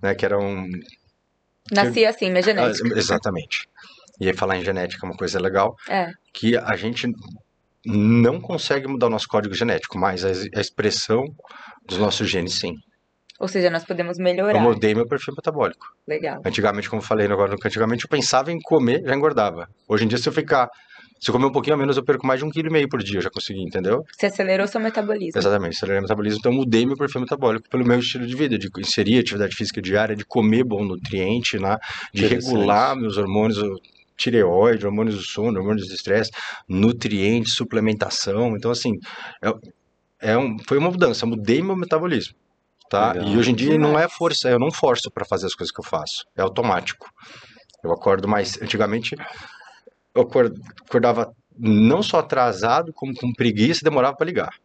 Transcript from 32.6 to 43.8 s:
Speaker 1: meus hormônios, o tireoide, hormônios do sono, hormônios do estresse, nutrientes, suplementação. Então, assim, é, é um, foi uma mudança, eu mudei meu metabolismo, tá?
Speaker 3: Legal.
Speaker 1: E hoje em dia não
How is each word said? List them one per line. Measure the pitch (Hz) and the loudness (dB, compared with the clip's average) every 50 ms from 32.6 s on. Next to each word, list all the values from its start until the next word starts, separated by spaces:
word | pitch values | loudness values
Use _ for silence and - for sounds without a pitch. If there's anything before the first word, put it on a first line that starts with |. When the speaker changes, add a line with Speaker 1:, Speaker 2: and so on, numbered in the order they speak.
| 98 101 101 104 120 135 139 | 4 4 4 4 4 2 0
Speaker 1:
meus | 131 120 110 101 101 | -2 -4 -4 -2 -2
hormônios, | 101 98 95 104 107 113 110 104 | -2 0 2 2 2 2 2 0
o | 104 104 95 95 _ _ _ _ _ _ _ | -2 -4 -4 -8 _ _ _ _ _ _ _
tireoide, | - - - 117 117 101 90 85 92 101 120 117 107 101 | -4 -4 2 4 4 4 6 6 6 6 6 4 2 0
hormônios | 101 98 104 113 113 107 | -2 0 0 0 0 -2
do | 98 90 | -4 -6
sono, | - - - 104 117 110 95 | -8 -6 -4 -2 -2 -2 -2
hormônios | 92 101 107 107 95 90 | -2 -2 -2 -2 -2 -6
do | 95 | -10
estresse, | 87 - - 98 107 110 - - - - - - - - | -10 -4 0 2 2 2 0 -4 -10 -12 -12 -12 -14 -10
nutrientes, | _ 90 95 101 113 123 120 - 127 104 98 95 101 113 120 113 110 - | _ 0 4 4 4 4 2 -2 -2 -2 0 2 2 2 2 0 -2 -2
suplementação. | - 123 110 - 117 107 110 107 104 - - - - - - 98 104 120 123 110 | -4 -4 -2 0 0 2 2 0 0 -2 -4 -4 -6 -4 -2 0 0 0 0 -2
Então, | 101 - 113 | -2 -2 -2
assim, | 120 117 - 127 107 90 - - - - - - - - - | -2 -2 -2 -2 -2 -2 -6 -14 -16 -16 -16 -16 -16 -6 -4
é, | 101 - - - - - _ _ _ _ _ _ _ _ _ - 110 107 | -4 -4 -4 -10 -20 -20 _ _ _ _ _ _ _ _ _ 0 2 2
é | 120 | 2
um, | 139 131 110 110 - | 2 0 -4 -6 -4
foi | - 135 139 | 0 0 2
uma | 156 175 | 2 2
mudança, | 180 185 175 139 113 - - | 2 4 2 2 2 2 -2
eu | 117 | -2
mudei | 117 110 104 101 113 143 170 | -2 -2 2 2 2 2 2
meu | 190 196 | 0 -2
metabolismo, | 185 175 180 160 160 160 180 160 113 92 - - _ _ _ _ _ _ _ _ _ _ _ | -4 -2 0 -2 0 0 0 -2 -2 -4 -6 -14 _ _ _ _ _ _ _ _ _ _ _
tá? | - 98 104 113 101 | 0 2 2 2 0
Speaker 3:
Legal. | 90 87 - | 0 -2 2
Speaker 1:
E | 101 113 | 2 4
hoje | 120 127 123 | 4 4 2
em | |
dia | 113 120 147 156 | 2 2 2 4
não | 156 | 4